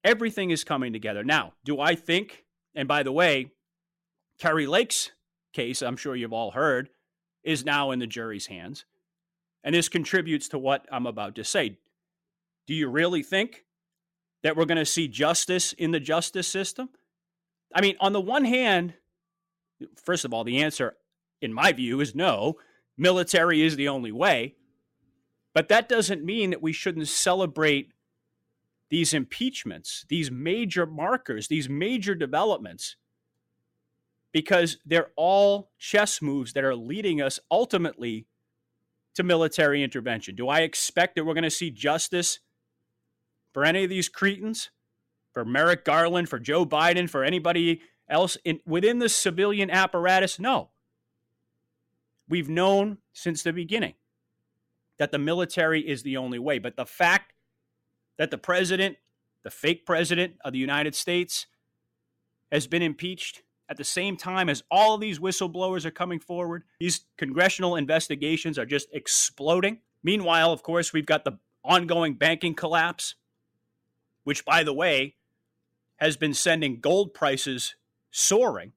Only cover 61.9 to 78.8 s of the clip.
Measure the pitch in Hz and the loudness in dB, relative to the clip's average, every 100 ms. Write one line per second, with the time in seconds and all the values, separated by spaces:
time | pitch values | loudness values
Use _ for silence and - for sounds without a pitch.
61.9 | _ _ _ _ _ _ 151 131 170 170 | _ _ _ _ _ _ -2 0 0 0
62.9 | 147 180 180 - - _ _ - 143 139 | -4 -8 -8 -12 -14 _ _ -16 -10 -6
63.9 | 185 196 180 185 185 175 139 _ 180 214 | -4 -4 -6 -4 -2 0 -2 _ 6 6
64.9 | 214 214 156 185 180 185 170 185 185 160 | 4 -4 -4 -4 -2 -4 -2 -2 -2 -6
65.9 | - 180 170 - 175 170 170 - _ 175 | -6 -6 -6 -8 -8 -6 -8 -14 _ -4
66.9 | - _ - 139 139 190 - 180 170 139 | -4 _ -8 -4 2 2 2 -2 -2 0
67.9 | 160 - 143 147 156 165 143 117 143 - | 0 0 -6 -2 -2 -4 -6 -2 -4 -4
68.9 | 151 - - - - 143 180 196 226 _ | -10 -2 0 0 -2 0 2 0 -4 _
69.9 | _ 165 208 175 165 165 160 - 170 165 | _ -2 0 2 4 4 2 -2 -2 0
70.9 | 160 147 151 - 98 _ _ 135 180 170 | -2 0 0 0 -8 _ _ 4 4 4
71.9 | 170 160 123 151 165 175 156 165 165 170 | 0 0 2 2 2 -2 -4 0 2 0
72.9 | - - - _ _ _ _ _ _ _ | -2 -10 -10 _ _ _ _ _ _ _
73.9 | _ _ _ 139 147 - 165 156 139 175 | _ _ _ -6 -4 2 2 4 0 2
74.9 | 139 139 _ _ _ _ _ _ _ _ | 2 0 _ _ _ _ _ _ _ _
75.9 | _ 156 143 156 135 180 165 147 117 143 | _ -2 0 -2 0 2 2 0 0 2
76.9 | 185 202 - 147 135 143 127 - - _ | 2 2 0 0 0 -4 -6 -8 -10 _
77.9 | _ _ - - 202 247 165 107 _ | _ _ 0 4 4 4 0 -10 _